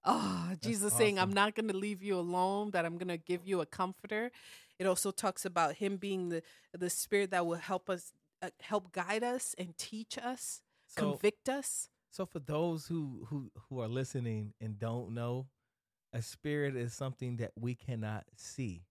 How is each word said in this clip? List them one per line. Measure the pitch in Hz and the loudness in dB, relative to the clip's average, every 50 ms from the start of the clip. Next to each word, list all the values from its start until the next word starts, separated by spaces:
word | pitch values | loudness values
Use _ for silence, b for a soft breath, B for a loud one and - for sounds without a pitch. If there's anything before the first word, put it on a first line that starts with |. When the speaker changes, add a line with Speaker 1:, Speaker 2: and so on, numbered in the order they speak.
| - - | 4 4
Speaker 1:
Oh, | 247 233 220 196 92 90 170 175 | 4 4 4 0 0 0 0 -2
Speaker 2:
That's | 185 160 - | -4 -2 -2
Speaker 1:
Jesus | 220 233 202 202 208 202 | -2 0 2 2 2 4
saying, | - 220 214 202 196 | 6 6 6 6 6
"I'm | 185 190 | 4 4
Speaker 2:
awesome. | 196 | 6
Speaker 1:
not | 202 202 214 214 | 4 4 4 4
gonna | 220 220 220 196 | 0 0 0 0
leave | 190 196 208 208 180 190 | 0 0 -2 -2 -2 0
you | 208 196 180 | 0 2 2
alone, | 170 175 175 180 180 190 196 202 208 208 | 2 2 2 4 4 4 2 0 0 0
that | 196 180 165 | 2 2 2
I'm | 165 170 | 2 -2
gonna | 170 185 180 175 165 | -2 -2 -2 -2 -4
give | 165 - 180 175 170 | -2 -2 -2 -2 0
you | 190 196 180 | 0 0 0
a | 156 | 0
comforter." | - - - 185 180 190 - - 202 214 214 233 247 B B B B B B B B B B | -2 0 -2 -2 -2 -2 -8 -8 -4 -2 -2 -2 -4 B B B B B B B B B B
It | 185 | 4
also | 190 180 180 - 202 | 4 4 4 4 0
talks | 190 - - 202 185 - - | 0 2 0 0 0 0 -4
about | 190 175 180 165 147 151 | 0 4 4 4 4 4
him | - 208 196 202 | 2 0 0 0
being | 185 190 196 190 190 180 175 | 0 -2 -2 0 0 0 0
the, | 170 165 165 B B B B B B | -2 -2 -4 B B B B B B
the | 175 180 180 | -2 -2 0
spirit | - - - - - 202 202 190 196 | 0 0 0 2 4 4 4 4 2
that | 180 175 | 2 2
will | 170 170 | 2 0
help | 170 - - 196 185 - - | -2 -2 -2 -2 -2 0 -2
us, | 190 175 - - - _ _ _ _ _ - | -4 -4 -4 -12 -18 _ _ _ _ _ -10
uh, | - - _ | -10 -10 _
help | - - 214 208 185 185 - | -6 0 0 0 0 0 -2
guide | 190 175 175 208 220 233 | -2 0 2 2 2 2
us | 240 247 254 - - - - | 2 0 0 -2 -4 -4 -4
and | 180 175 165 - | -6 -8 -6 -8
teach | - - - 214 226 _ - - | -8 -8 -6 -10 -8 _ -8 -6
us, | 233 240 254 247 - - - - _ _ _ _ _ | -4 -4 -6 -4 -6 -8 -8 -8 _ _ _ _ _
Speaker 2:
So | _ - - - 147 143 | _ -2 0 0 0 0
Speaker 1:
convict | 135 - 208 214 _ _ - | 4 2 2 2 _ _ -2
us. | 262 285 269 - - - - - _ _ _ _ | -2 -2 -2 -2 -4 -4 -4 -6 _ _ _ _
Speaker 2:
So | - - 190 | -6 -6 -6
for | 180 - 170 | -4 -4 -8
those | 139 123 151 151 165 170 165 160 143 | -4 -2 2 2 2 2 2 -2 -2
who, | - 170 165 151 139 127 - - 110 | -2 -2 -2 -2 -4 -6 -8 -8 -4
who, | 147 143 135 110 _ 120 - _ | -4 -4 -4 -6 _ -18 -14 _
who | 135 127 | -4 -4
are | 120 110 | -2 0
listening | 117 127 131 - - 135 120 117 110 107 104 104 - _ | 0 0 -2 0 -2 -2 0 0 0 -2 -2 -4 -6 _
and | 117 110 107 101 | -6 -6 -4 -2
don't | 110 113 113 123 123 90 113 | -2 -2 -2 -2 -4 -4 -4
know, | 117 117 120 123 131 131 131 _ _ _ _ _ _ _ _ _ _ _ _ - | -4 -2 -2 -2 -2 -4 -8 _ _ _ _ _ _ _ _ _ _ _ _ -6
a | 113 | -6
spirit | 113 - - - _ 147 147 147 143 139 135 | -6 -6 -10 -6 _ -2 0 2 2 2 0
is | 123 120 117 113 | 0 -2 -4 -4
something | - 139 131 131 _ 131 123 123 117 | -4 -4 -4 -4 _ -4 -4 -2 -2
that | 117 - - 104 | -4 -4 -4 -4
we | 113 120 123 | -4 -4 -4
cannot | - - - 127 113 107 107 107 104 - _ - | -4 -4 -4 -4 -2 -2 -2 -4 -6 -8 _ -18
see. | - - - - - 131 110 90 85 90 _ | -16 -16 -12 -6 -4 -4 -4 -4 -6 -12 _